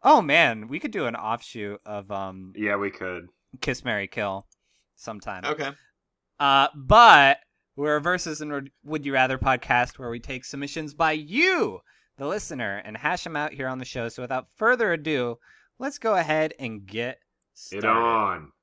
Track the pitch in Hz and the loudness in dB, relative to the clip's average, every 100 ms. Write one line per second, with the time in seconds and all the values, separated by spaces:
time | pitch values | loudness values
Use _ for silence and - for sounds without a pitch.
0 | - 294 160 156 151 110 107 147 - 208 | 6 6 6 4 4 0 -8 -8 -8 -4
1 | 131 113 107 120 - 117 104 104 - 104 | -4 -4 -4 -6 -6 -10 -10 -10 -10 -12
2 | 98 101 95 92 95 101 107 101 101 - | -8 -8 -8 -12 -16 -6 -2 0 -2 -6
3 | 92 90 87 _ _ - - 127 123 107 | -10 -10 -12 _ _ -10 -6 -6 -4 -4
4 | 98 - 104 95 - _ _ _ _ _ | -4 -6 -4 -6 -10 _ _ _ _ _
5 | - 107 104 95 123 151 139 143 _ _ | -14 -12 -12 -8 -6 -6 -6 -10 _ _
6 | _ _ _ _ 143 139 139 147 131 214 | _ _ _ _ 4 4 2 -2 4 10
7 | 233 160 139 143 _ _ _ - 147 151 | 12 12 10 4 _ _ _ -6 -2 0
8 | 151 180 175 147 151 143 135 _ 143 151 | 0 -2 -4 -8 -6 -8 -10 _ -8 -8
9 | 139 135 131 131 135 127 - 123 123 - | -2 0 2 0 0 -2 2 2 2 -4
10 | 127 120 123 131 - 135 143 165 151 143 | -10 -10 -10 -14 -12 -12 -10 -10 -12 -2
11 | 160 156 151 214 359 370 170 95 _ _ | -2 -2 -4 0 0 2 -2 -4 _ _
12 | _ _ 139 202 - 143 110 101 101 107 | _ _ -8 -8 -8 -8 -6 -8 -12 -8
13 | 147 180 - 156 151 131 131 131 127 131 | -6 -6 -6 -6 -6 -6 -8 -8 -10 -8
14 | 117 - 123 131 131 _ 220 247 220 170 | -8 -8 -8 -8 -8 _ 0 0 0 -2
15 | 151 147 123 - _ _ _ _ 262 285 | -2 -2 -2 -6 _ _ _ _ -10 -6
16 | 226 196 156 156 156 156 127 110 98 110 | -2 0 0 0 -2 -4 -10 -10 -10 -8
17 | 120 - _ _ _ - - 98 110 113 | -8 -8 _ _ _ -20 -14 -4 0 2
18 | 117 113 104 87 76 _ | 2 2 0 -4 -10 _